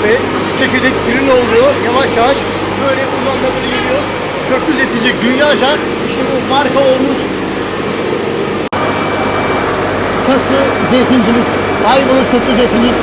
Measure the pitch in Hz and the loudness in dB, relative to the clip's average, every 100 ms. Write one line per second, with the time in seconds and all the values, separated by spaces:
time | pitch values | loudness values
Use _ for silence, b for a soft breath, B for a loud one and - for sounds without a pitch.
0 | 208 262 277 - - 277 262 254 262 254 | 2 0 0 -2 -4 -2 0 0 0 0
1 | 233 247 269 254 240 226 269 277 214 240 | 0 0 2 4 4 4 4 2 0 0
2 | 269 240 233 277 - - - - 269 262 | 0 2 2 2 -2 -4 -4 -2 -2 -2
3 | 269 262 254 262 262 262 247 254 247 - | -2 -2 -2 0 -2 -2 -2 -2 -2 -2
4 | 294 - - - - - - - 202 233 | -2 -6 -6 -6 -2 -2 0 0 0 0
5 | 240 - 233 262 294 254 247 302 - - | 0 0 0 2 2 2 0 0 -2 -4
6 | - - 262 269 - 262 285 269 269 254 | -4 -2 -2 -2 0 0 0 2 2 2
7 | 269 269 - - - - - - - - | 2 0 -2 -4 -4 -4 -6 -4 -4 -4
8 | - - - - - - - - - - | -2 -2 -2 -4 -4 -4 -4 -4 -2 -2
9 | - - - - - - - - - - | -4 -2 -2 -2 -2 -2 -2 -2 -4 -4
10 | - - - 262 - 269 269 - - 247 | -4 -2 0 0 2 0 0 0 2 2
11 | 240 254 208 233 226 - - - 202 262 | 4 4 4 2 2 -2 -2 0 2 2
12 | 262 262 254 247 233 233 247 220 240 - | 4 2 4 2 2 2 2 2 2 2